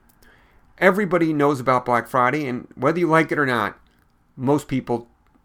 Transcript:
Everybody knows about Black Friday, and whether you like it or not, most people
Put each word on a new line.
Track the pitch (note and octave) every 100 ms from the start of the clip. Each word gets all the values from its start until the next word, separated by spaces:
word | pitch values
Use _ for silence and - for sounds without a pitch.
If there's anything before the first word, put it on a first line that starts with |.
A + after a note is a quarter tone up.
| _ _ - _ _ _ _ -
Everybody | F#3 F#3+ G3 F3 E3
knows | D3+ C#3+ C#3
about | B2+ B2+
Black | B2+ A#2+ A#2
Friday, | C3 B2 D3 C#3
and | B2 -
whether | - C3 E3
you | E3
like | D#3+ D#3
it | D3+
or |
not, | C#3 A#2+ G2+ - _ _ _ _ _
most | - B2+ D3 -
people | C3 A#2+ A#2+ - _ _ _